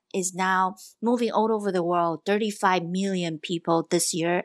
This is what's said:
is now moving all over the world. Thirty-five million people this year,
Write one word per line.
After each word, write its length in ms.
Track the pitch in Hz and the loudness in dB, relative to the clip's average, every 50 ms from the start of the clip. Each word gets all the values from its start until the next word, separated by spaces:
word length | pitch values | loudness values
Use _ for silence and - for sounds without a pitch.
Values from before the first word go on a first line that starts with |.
| _ _ | _ _
is 220 | - 196 180 185 185 | -4 -4 -4 -4 -2
now 400 | 180 185 185 190 185 190 185 202 - - - - _ | -2 0 2 2 2 2 0 -2 -6 -16 -20 -12 _
moving 300 | 214 233 247 233 240 220 | -2 0 0 2 0 0
all 220 | - 208 214 220 | 0 0 0 2
over 180 | 226 208 208 202 | 0 0 0 0
the 140 | 185 185 170 | 0 0 0
world. 380 | 170 175 175 170 170 160 156 - | 2 2 2 2 0 -2 -2 0
Thirty-five 560 | 196 202 208 226 208 202 - 202 185 185 180 | 0 0 2 0 -2 -2 0 2 2 2 2
million 560 | 170 165 180 190 196 196 190 180 175 165 160 151 | 0 -2 -4 -2 -2 -2 -2 -2 -2 -4 -4 -6
people 480 | - - 175 165 - 170 170 165 160 - | -6 -6 -6 -2 0 2 2 2 2 2
this 240 | 180 170 170 - | 2 2 2 0
year, 300 | - 165 160 170 175 180 | -2 0 0 0 0 0